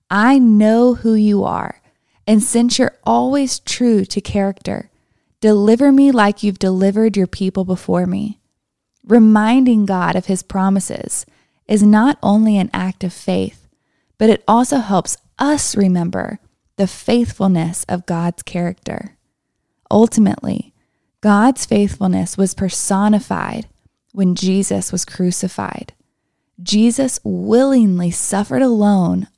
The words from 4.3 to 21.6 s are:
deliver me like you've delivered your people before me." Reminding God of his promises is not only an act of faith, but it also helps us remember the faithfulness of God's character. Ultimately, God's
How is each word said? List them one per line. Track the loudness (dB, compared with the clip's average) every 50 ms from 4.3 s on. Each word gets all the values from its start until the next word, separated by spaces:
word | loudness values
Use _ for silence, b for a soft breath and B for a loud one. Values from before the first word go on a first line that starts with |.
| -4 -2 -2 -2 -4 _ -8 -8 -8 -8 -10 _ _ _ _ _ _ _ _ _ _ -2
deliver | 2 2 2 4 4 2 4 4 4 4 4
me | 6 4 4
like | 4 4 2 2 0 -2 -4
you've | -4 -4 -2
delivered | -2 -2 0 2 0 0 2 2 0 0 2
your | 0 -2 -2
people | -4 -6 -6 -4 -4 -4 -4
before | -4 -4 -6 -4 -4 -2 -2 -2
me." | -2 -4 -4 -6 -8 -10 _ _ _ _ _ _ _ _ _ _ _ _ _ _ 2
Reminding | 4 6 6 6 6 4 4 2 2 2 4 4 2 2 2
God | 0 -2 -2 -2 -2 -2 -4
of | -2
his | -2 -4 -4 -4
promises | _ -4 -2 0 0 0 0 -2 -4 -10 -10 -10 -10 -10 -10 -12 _ _ _ _ _ _ _ _
is | -2 0 4
not | 4 4 4 6 4 2 0 0
only | 0 0 2 2 2 2 2 0
an | 0 -2 -4
act | -6 -6 -6 -8 -6 -8
of | -10 -10
faith, | -8 -6 -4 -4 -4 -4 -6 -8 _ _ _ _ _ _ _ _ _ _ _ _ 0
but | 2 2
it | 2 2 2 0
also | 2 2 2 0 -2 -4
helps | -2 0 -2 -2 -2 -4 -10 -12 _ _ _ -4
us | -2 -2 0 -2 -2 -4 -2 0
remember | 0 2 0 0 -2 -4 -6 -6 -8 -8 -10 -12 _ _ _ _ _ _ _
the | -4 -4 -4
faithfulness | -4 -8 -4 -2 0 0 0 -2 -4 -2 0 0 0 0 0 -2 -6 -8 -8 -8
of | -8 -8 -6
God's | -6 -6 -4 -4 -4 -6 -6 -12
character. | -10 -8 -6 -6 -6 -8 _ -12 -12 -10 -10 -12 -14 _ _ _ _ _ _ _ _ _ _ _ _ _ _ _ 0
Ultimately, | 2 4 4 4 4 2 2 2 0 -4 -6 -8 -6 -6 -8 _ _ _ _ _ _ _ _ _ _ _
God's | 0 0 2 4 2 2 0 -2